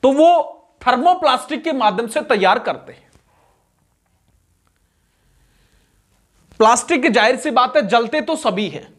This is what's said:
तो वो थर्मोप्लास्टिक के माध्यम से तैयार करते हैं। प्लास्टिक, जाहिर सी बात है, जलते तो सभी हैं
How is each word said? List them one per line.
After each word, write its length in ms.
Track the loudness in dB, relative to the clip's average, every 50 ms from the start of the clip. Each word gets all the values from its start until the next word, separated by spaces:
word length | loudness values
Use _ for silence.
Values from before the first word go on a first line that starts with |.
| 2
तो 80 | 2 4
वो 420 | 4 4 4 4 4 0 -4 -8 -20 _ _ _ _
थर्मोप्लास्टिक 800 | -2 -2 0 2 2 0 0 2 2 0 0 0 -4 -8 -10 -8 -6
के 80 | -6 -4
माध्यम 340 | 0 0 0 0 0 -6 -4
से 140 | -6 -6 -2
तैयार 360 | 0 0 2 2 2 2 2
करते 340 | -2 -6 -8 -8 -12 -20 -20
हैं। 160 | -20 _ _ _ _ _ _ _ _ _ _ _ _ _ _ _ _ _ _ _ _ _ _ _ _ _ _ _ _ _ _ _ _ _ _ _ _ _ _ _ _ _ _ _ _ _ _ _ _ _ _ _ _ _ _ _ _ _ _ _ _ _ _ _ _ _ _ _ _ _ _ -4 _
प्लास्टिक, 500 | 2 2 2 2 0 -4 -4 0 0 0
जाहिर 280 | 0 2 2 2 0 0
सी 140 | -4 -2
बात 240 | 0 0 0 2 0 -2
है, 100 | 0 2
जलते 340 | 0 0 0 0 -4 -6
तो 140 | -4 -4 -6 -4
सभी 300 | -2 -4 -4 -2 -6 -6
हैं 180 | -8 -12 -18 -18 _